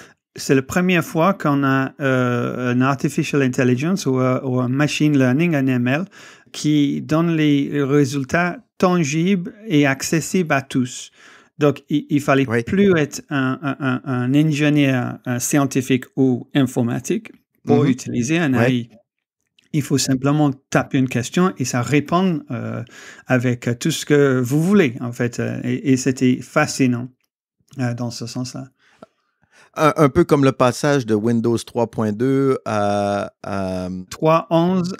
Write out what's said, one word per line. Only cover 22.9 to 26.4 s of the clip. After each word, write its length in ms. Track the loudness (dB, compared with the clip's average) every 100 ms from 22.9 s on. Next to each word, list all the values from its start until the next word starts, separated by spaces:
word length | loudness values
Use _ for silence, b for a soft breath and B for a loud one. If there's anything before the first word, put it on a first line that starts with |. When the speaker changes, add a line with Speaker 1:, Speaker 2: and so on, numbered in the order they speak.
| B B B -2
Speaker 1:
avec 440 | 0 0 -2 -4 -2
tout 120 | -2
ce 140 | -2 2
que 360 | 4 4 2
vous 200 | 0 0
voulez, 340 | 2 4 2 -2
en 140 | -8
fait. 260 | -4 -4 -4
Euh, 220 | -6 -4
et, 300 | -4 -2 0
et 20 | 0
c'était 440 | 0 0 0 0